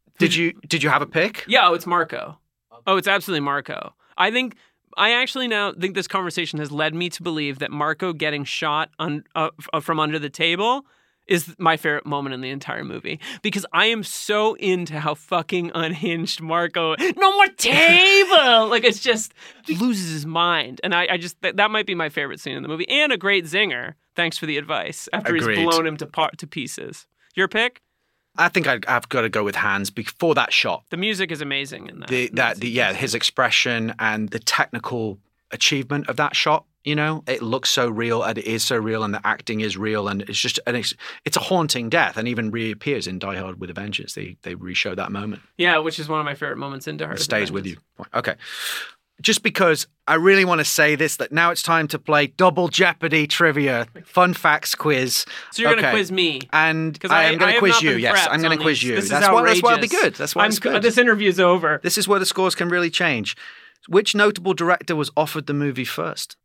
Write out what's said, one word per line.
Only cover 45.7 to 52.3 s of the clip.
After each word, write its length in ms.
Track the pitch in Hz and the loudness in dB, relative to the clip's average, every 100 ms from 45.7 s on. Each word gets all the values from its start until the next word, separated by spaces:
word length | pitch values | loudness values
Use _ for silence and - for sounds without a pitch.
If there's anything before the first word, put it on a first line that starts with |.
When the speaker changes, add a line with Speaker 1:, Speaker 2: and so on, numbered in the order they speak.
| 160 | 2
Speaker 2:
which 200 | 156 156 | 0 -6
is 80 | 151 | -6
one 100 | 156 | -4
of 40 | |
my 100 | 147 | -4
favorite 220 | 139 147 - | -6 -8 -8
moments 320 | 139 135 156 | -10 -10 -12
in 80 | 151 | -10
Die 80 | |
Hard 140 | 156 135 | -8 -6
Speaker 1:
It 20 | |
Speaker 2:
with 0 | |
a 40 | |
Speaker 1:
stays 280 | - 110 98 | -2 -2 -2
with 120 | 95 | -4
Speaker 2:
Vengeance. 200 | 95 80 _ _ | -8 -12 _ _
Speaker 1:
you. 60 | 95 | -6
Okay. 200 | 123 120 - - - - - - - _ _ | -4 -4 -6 -10 -10 -8 -8 -12 -18 _ _
Just 240 | - 214 | 0 0
because 420 | 226 - 180 156 - _ - | 0 2 2 2 -2 _ 0
I 60 | |
really 300 | 160 175 190 | 4 6 6
wanna 200 | 185 170 | 6 2
say 320 | 147 - 151 147 | 2 4 4 4
this, 180 | 151 - | 0 -2
that 140 | 123 | -4
now 220 | 151 170 | 2 2
it's 100 | 170 | 0
time 240 | - 165 151 | 0 2 2
to 100 | 151 | -4
play 260 | - 147 | 2 2
Double 400 | 147 | 2